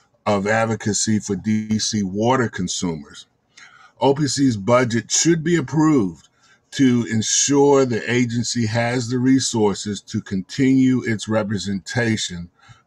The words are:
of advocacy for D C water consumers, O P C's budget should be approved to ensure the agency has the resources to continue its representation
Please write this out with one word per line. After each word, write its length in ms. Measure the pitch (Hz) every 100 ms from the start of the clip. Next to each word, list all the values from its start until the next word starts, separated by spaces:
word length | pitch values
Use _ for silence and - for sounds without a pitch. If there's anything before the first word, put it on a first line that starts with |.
| _ _ -
of 200 | 101 101
advocacy 720 | 110 113 107 110 98 - 107
for 180 | - 95
D 420 | 107 107 107 107
C 240 | - 107
water 460 | 95 101 123 131 110
consumers, 760 | - 90 - 90 80 - - - _ _ _ - - - -
O 120 | 131
P 140 | 139 139
C's 300 | 143 135 104
budget 540 | 95 123 123 113 -
should 320 | - 160 165
be 120 | 139 165
approved 720 | 127 156 156 143 92 80 _ _ _ _ _
to 340 | - 131 120 110
ensure 760 | 113 107 - - 139 143 135 131
the 240 | 107 76
agency 560 | 123 120 120 110 123 110
has 420 | 117 117 127 117
the 100 | 127
resources 840 | 127 135 - 113 104 92 104 98
to 180 | - 107
continue 840 | - 95 - - 131 135 131 127
its 240 | 117 107 110
representation 1200 | 110 104 101 92 98 - 123 113 107 - 87 85 _ - -